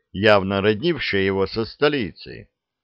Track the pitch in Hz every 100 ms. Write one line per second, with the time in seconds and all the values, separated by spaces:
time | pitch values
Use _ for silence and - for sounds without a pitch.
0 | _ 90 107 104 95 98 98 107 160 147
1 | - 98 98 98 95 110 110 - 147 147
2 | 92 - - 107 104 _ _ _